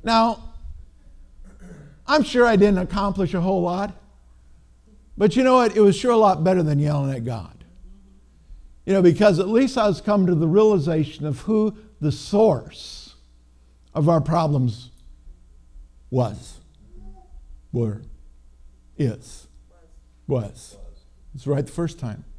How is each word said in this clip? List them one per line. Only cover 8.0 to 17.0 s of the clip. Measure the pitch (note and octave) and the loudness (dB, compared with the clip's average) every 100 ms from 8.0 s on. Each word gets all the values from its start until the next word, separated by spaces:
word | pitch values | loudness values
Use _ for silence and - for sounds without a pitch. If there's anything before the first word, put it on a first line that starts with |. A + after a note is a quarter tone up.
| - - _ _ _ - - - - | -20 -20 _ _ _ -20 -20 -14 -2
You | |
know, | G3 | 4
because | F3 D#3+ G#3 E3+ | 4 6 4 4
at | F#3+ | 2
least | A3+ C4+ B3+ | 2 2 2
I | G#3+ | 0
was | D#3+ | 0
come | - G3+ F#3 | 0 2 2
to | E3 | 2
the | D#3+ | 2
realization | F#3+ G#3+ G3 D3 D#3 D3+ - D3+ | 4 4 4 0 -2 -2 -6 -8
of | C3+ | -8
who | - A3 G#3+ - - - | -2 0 0 -4 -20 -6
the | D3 | -4
source | - - G3+ A3 C3+ - - - - - - _ _ _ _ _ _ _ | -4 -2 2 2 2 -6 -18 -18 -20 -20 -20 _ _ _ _ _ _ _
of | - D3+ | -2 2
our | E3 | 2
problems | D#3 E3+ D#3+ C#3+ B2+ - - - - - - - - - - - - - - | 0 -2 0 -2 -2 -6 -18 -20 -20 -20 -20 -20 -20 -20 -20 -20 -20 -20 -6
was, | B2+ A#2 - - - - _ - - | -2 -2 -6 -18 -20 -20 _ -20 -20